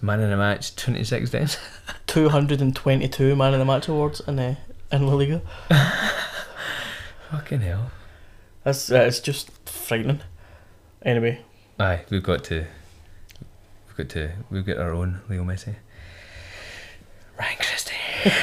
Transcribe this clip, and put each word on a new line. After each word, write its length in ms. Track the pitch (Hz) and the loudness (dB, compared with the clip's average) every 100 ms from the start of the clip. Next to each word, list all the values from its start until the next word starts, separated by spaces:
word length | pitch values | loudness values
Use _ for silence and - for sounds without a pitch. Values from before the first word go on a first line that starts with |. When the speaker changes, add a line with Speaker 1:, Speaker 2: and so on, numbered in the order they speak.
Speaker 1:
man 180 | 104 104 | 0 2
in 100 | 104 | 2
the 60 | 101 | 2
match 380 | 101 101 - - | 2 0 -4 -4
twenty-six 540 | - 120 110 120 120 | -2 -2 0 -2 0
times. 280 | 123 151 - - - | 0 0 -2 -10 -16
<laughs> 240 | - - - | -14 -12 0
Speaker 2:
Two 220 | 160 156 | 4 6
hundred 300 | 147 147 143 | 6 4 4
and 140 | 131 127 | 2 2
twenty-two 600 | 135 135 127 - 135 139 | 2 2 2 4 4 6
man 180 | 135 | 4
in 60 | 135 | 4
the 60 | 131 | 4
match 220 | 135 156 | 2 2
awards 320 | 151 147 147 | 0 0 -2
in, 180 | - 139 | -4 -2
uh, 160 | 127 139 - - - | 0 -4 -8 -12 -2
in 140 | 139 139 | 2 4
La 80 | |
Liga. 280 | 139 139 165 - - - | 4 2 0 -4 -10 4
Speaker 1:
<laughs> 520 | 151 160 - - - - - - - - - - - - - - | 6 6 2 -2 -2 -6 -10 -12 -10 -8 -8 -8 -10 -14 -16 -8
Fucking 320 | 151 - 143 | -8 -2 0
hell. 300 | 92 95 127 - - - - - - - | 0 0 -4 -8 -18 -20 -20 -20 -20 -4
Speaker 2:
That's, 280 | 139 135 - | -2 0 4
uh, 100 | 123 | 6
it's 180 | 120 117 | 6 4
just 320 | - 139 - - - | -4 -4 -8 -16 -14
frightening. 520 | - - 113 123 143 - - - - - - - - | -10 -2 0 2 -2 -4 -18 -20 -20 -20 -20 -20 -4
Anyway. 400 | - 117 117 - - - - - | 2 4 2 0 -8 -20 -18 0
Speaker 1:
Aye, 220 | 98 85 - | 2 2 0
we've 140 | 98 | -2
got 200 | 92 85 - | 2 -2 0
to, 200 | 82 82 - - - - - - - - - - - - | -4 -4 -10 -20 -20 -20 -20 -20 -18 -20 -20 -20 -20 -14
we've 100 | - | -10
got 120 | 71 | -6
to, 220 | 82 78 92 - | -4 -6 -6 -6
we've 160 | 95 98 | -4 -2
got 120 | 71 | -2
our 160 | 87 | -2
own 280 | 85 90 92 107 | 0 -2 -4 -4
Leo 140 | 92 | -4
Messi. 320 | 90 92 - 104 - - - - - - - - - - - - - - - - | -2 -4 -8 -12 -14 -20 -20 -20 -20 -18 -16 -16 -16 -16 -18 -20 -20 -20 -18 -8
Ryan 180 | - - | -6 -4
Christie. 360 | - - - - - - 202 - | -4 -4 -6 -8 -6 0 0 2